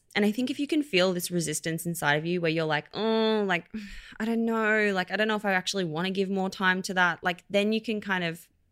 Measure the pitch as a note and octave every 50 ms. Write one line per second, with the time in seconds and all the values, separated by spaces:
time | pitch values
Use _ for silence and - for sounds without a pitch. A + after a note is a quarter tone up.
0 | _ _ - G#3 G#3 G#3 G#3 B3+ B3 B3+ C#4 - C#4+ - E4+ D4+ C#4+ - - F3
1 | F3+ F#3+ F3+ F3+ F3 - F3 F3 D#3+ D3+ D#3 - - E3+ D#3+ E3 - F3 E3+ -
2 | D#3 D3 C#3+ D3+ D#3+ E3+ F3+ F3+ E3+ D#3+ D#3+ E3 D#3+ D#3 D3+ D3+ - - - -
3 | G#3+ A3 A3 A3 A3 A3 A3 G#3+ G3+ F#3+ F3+ E3 - - - A3 G#3 G3 - -
4 | - - - - A3 A3+ A3+ A3+ A3+ A#3 A3+ A3 A3 G#3 G#3+ A3 G#3 G#3 G3 F#3
5 | F#3 - F#3+ G3 G#3+ A3 G#3+ G#3 G#3 G3+ F#3+ F#3 F3+ - - G3 F3+ D#3+ D3+ D#3+
6 | F3+ F#3+ F#3+ G3 F#3+ F#3 G3 F#3+ F#3 F#3+ - - G3 F#3 F#3 F#3+ F#3 - F#3 F#3
7 | F3+ F3 D#3+ - - - F#3 - - - G3 G3+ G3+ G#3+ A3 A3 G#3+ A3+ G#3+ G#3
8 | G3 G#3 F#3+ F3+ F3 E3 E3 - - - _ _ _ _